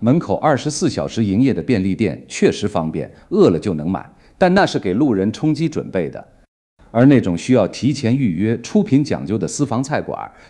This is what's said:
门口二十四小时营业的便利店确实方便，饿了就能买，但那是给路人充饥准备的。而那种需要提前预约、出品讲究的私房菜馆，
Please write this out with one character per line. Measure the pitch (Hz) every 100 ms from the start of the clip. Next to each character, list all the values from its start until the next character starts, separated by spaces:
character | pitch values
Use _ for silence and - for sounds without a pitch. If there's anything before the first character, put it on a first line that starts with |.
门 | 113 165
口 | 131 92
二 | 156 123
十 | 151
四 | 143 160
小 | - 71
时 | - 104
营 | 95
业 | 135
的 | 87
便 | 80 110
利 | 98 90
店 | 101 64 -
确 | - 180
实 | - 107
方 | 98 80
便， | 78 - - -
饿 | 190 151
了 | 80
就 | 104
能 | 78 80
买， | 95 - _ _ -
但 | 185
那 | 190 170
是 | 143
给 | 98
路 | 98 147 98
人 | 101
充 | 117 156
饥 | 143 160
准 | - -
备 | 95 73
的。 | - - _ _ _ _ _ _
而 | 113 135
那 | 131
种 | 92 85
需 | -
要 | 123 90
提 | - 123
前 | 143 113 135
预 | 120
约、 | 82 107 117
出 | - 214
品 | 139 131
讲 | 139 82 71
究 | 107
的 | 87
私 | - 139
房 | 117
菜 | 139 139
馆， | - - 53 - -